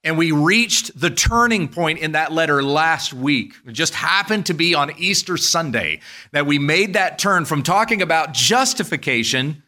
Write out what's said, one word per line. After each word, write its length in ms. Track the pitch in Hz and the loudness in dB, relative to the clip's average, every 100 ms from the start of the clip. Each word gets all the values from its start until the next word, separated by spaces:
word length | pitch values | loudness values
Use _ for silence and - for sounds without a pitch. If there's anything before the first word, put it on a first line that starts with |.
And 140 | 160 160 | -2 0
we 140 | 165 | 2
reached 640 | 147 156 214 233 - - - | 2 4 4 2 -2 -4 -4
the 120 | 165 | -2
turning 560 | - - 233 240 220 156 | 0 2 2 2 2 -2
point 320 | 170 160 160 | -2 -2 -2
in 140 | 156 | -2
that 180 | 156 160 | -2 0
letter 320 | 160 160 143 | 0 2 2
last 500 | 139 147 160 160 - | 2 2 2 0 -4
week. 420 | 127 135 139 95 - 127 | -4 0 0 -2 -14 -12
It 60 | |
just 220 | 117 160 | -4 -2
happened 520 | - 160 190 202 214 170 | -2 0 0 0 -4 -2
to 80 | |
be 200 | 165 170 | 0 2
on 180 | 156 143 151 | 2 0 -2
Easter 380 | 180 202 - 170 | -2 -2 -2 -2
Sunday 640 | - 170 156 113 80 78 - - - | 0 0 -2 -2 -2 -6 -10 -20 -6
that 140 | 147 143 | -2 0
we 120 | 147 | 0
made 340 | 143 165 208 | 2 2 2
that 260 | 202 185 - | 2 0 0
turn 280 | 202 185 147 | 0 2 0
from 160 | 151 | -2
talking 400 | 147 190 226 220 | 2 0 2 0
about 320 | 170 160 151 | 2 2 0
justification 1300 | 139 - 233 262 - 180 160 - 120 113 131 139 151 | 0 2 2 2 -2 -4 -4 -2 0 0 0 -2 -6